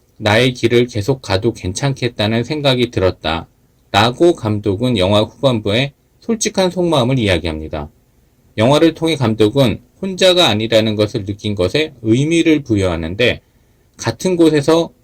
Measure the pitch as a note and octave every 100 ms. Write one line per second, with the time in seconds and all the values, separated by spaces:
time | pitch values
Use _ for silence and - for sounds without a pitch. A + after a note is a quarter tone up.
0 | _ - G#2+ A2 B2+ B2 A#2 A#2+ B2 G#2+
1 | A#2 C3+ - G2 A2+ - F#2 G2 C#3 C3
2 | A#2+ - G#2 A#2 A#2+ D3+ C#3 B2 A#2+ G2+
3 | F#2 - D#2 D#2+ - _ _ _ _ G2+
4 | A#2 C#3 F3 E3 G#2+ G#2 G#2 F#2+ B2+ G#2+
5 | F#2 G#2 G#2+ - C3+ A2+ G#2+ A2+ C#3+ _
6 | _ _ - A3+ G#3+ G3+ F#3 F3+ F3 D3
7 | A#2+ C3+ G2+ E2+ E2 D#2 D#2 D2+ D2 _
8 | _ _ _ _ _ G#2 A#2+ D3+ E3 D#3
9 | E3 C#3+ A2+ G#2+ G#2+ C3+ A#2+ E2 _ -
10 | F#3+ F#3 F#3 F3+ D3 G#2 A2+ A2 A2 G#2
11 | G#2+ A2+ G2+ G2+ G#2+ G2 F2+ D3 D#3 -
12 | A2+ B2 D#3 E3+ D#3+ D3+ C#3+ G#2 F#2 E2
13 | E2 G2+ A#2+ - _ _ _ _ _ -
14 | A#2 - F#3+ F3 D#3+ D3+ C#3+ E3 D#3+ _